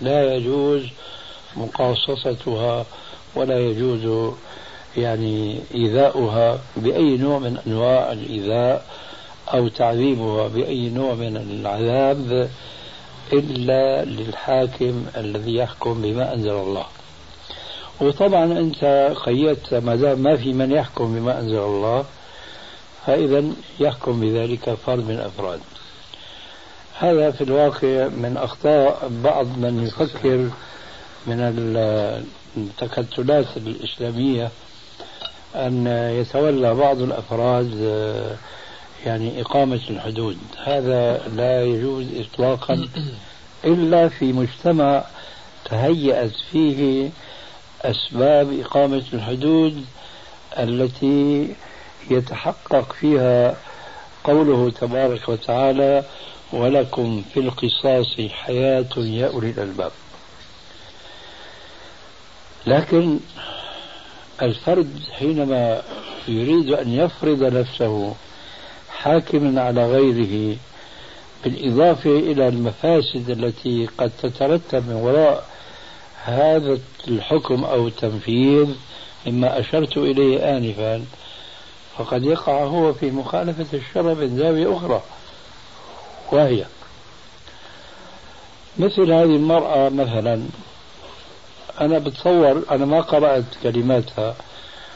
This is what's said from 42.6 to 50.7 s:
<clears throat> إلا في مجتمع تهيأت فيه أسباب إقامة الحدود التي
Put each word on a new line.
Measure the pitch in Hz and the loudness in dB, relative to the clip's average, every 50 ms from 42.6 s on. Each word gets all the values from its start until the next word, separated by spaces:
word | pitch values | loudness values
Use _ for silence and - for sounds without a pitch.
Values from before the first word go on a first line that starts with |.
| - - 131 - - 127 - 165 147 135 120 101 - | -2 -2 -2 -2 -2 -6 -8 -8 -8 -8 -10 -12 -18
<clears throat> | - - - - - - - - | -20 -20 -20 -20 -20 -16 -4 2
إلا | 156 170 175 165 160 175 170 170 160 | 2 2 4 4 4 6 6 4 4
في | - - 135 131 127 | 2 0 0 0 2
مجتمع | 127 123 123 - - - 175 165 156 143 139 139 139 - - - - - - - - - - - - - | 2 0 -2 -4 -2 0 2 4 4 4 4 4 2 0 -4 -16 -20 -20 -18 -20 -20 -20 -20 -20 -16 -10
تهيأت | - 113 110 131 156 170 160 139 135 123 123 120 110 110 - - - | -4 -2 0 2 2 2 2 2 2 2 2 0 -2 -4 -8 -10 -2
فيه | 156 156 160 147 135 139 143 135 131 135 135 151 - - - - - - - - - - - - - - | 0 2 2 2 2 2 0 2 2 0 -2 -4 -6 -14 -20 -20 -20 -20 -20 -20 -20 -20 -20 -20 -14 -6
أسباب | - 123 117 - - - 127 120 131 147 151 143 143 139 135 131 | -4 -4 -4 -4 -6 -6 0 2 4 6 6 6 4 2 0 -4
إقامة | 120 - - 139 143 139 135 131 127 - 123 | -4 0 2 2 4 4 2 -2 -4 -4 -6
الحدود | 113 107 117 127 127 139 156 160 160 160 156 151 143 131 127 - - - - - - - - - - - - - - | -6 -4 -4 -4 0 2 4 4 4 4 2 0 -4 -12 -14 -18 -20 -20 -20 -20 -20 -20 -20 -20 -20 -18 -10 -6 -4
التي | 120 117 | -2 -2